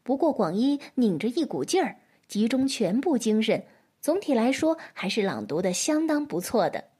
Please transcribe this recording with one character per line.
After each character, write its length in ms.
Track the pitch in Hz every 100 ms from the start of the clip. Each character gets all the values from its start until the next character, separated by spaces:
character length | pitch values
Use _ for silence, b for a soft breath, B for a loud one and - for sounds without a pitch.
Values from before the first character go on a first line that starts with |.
不 140 | - 269
过 160 | 330
广 240 | 254 175 190
一 240 | 269 285 B -
拧 240 | 233 160
着 80 | 220
一 160 | 294
股 220 | 302 151 -
劲 180 | 370
儿， 140 | 247 - b b _
集 180 | 202 226
中 180 | 254 269
全 360 | - 185 220
部 160 | 359 262
精 260 | 220 214
神， 220 | 214 180 b b b _
总 180 | - 359
体 160 | 311
来 160 | 247 233
说 280 | 269 320 320 B
还 160 | - 185
是 120 | 226
朗 240 | 196 117 107
读 160 | 147
得 120 | 185
相 340 | 180 - 302 320
当 180 | 294 294
不 140 | 170
错 300 | 180 233 160
的。 160 | - -